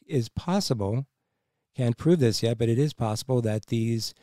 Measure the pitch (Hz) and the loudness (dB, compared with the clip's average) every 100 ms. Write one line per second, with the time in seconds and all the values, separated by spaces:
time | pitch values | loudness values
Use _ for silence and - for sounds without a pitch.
0 | - 147 113 - - 190 185 123 98 113 | -4 -2 -2 -4 -2 0 0 -2 -2 -2
1 | 139 _ _ _ _ _ _ - 120 117 | -6 _ _ _ _ _ _ -2 0 0
2 | 151 175 123 104 113 113 117 117 151 - | 2 4 4 2 0 0 2 2 0 -2
3 | 113 107 - 127 117 107 - 120 113 117 | -4 -4 -2 0 0 -2 -2 -2 0 -2
4 | 110 - | -4 -10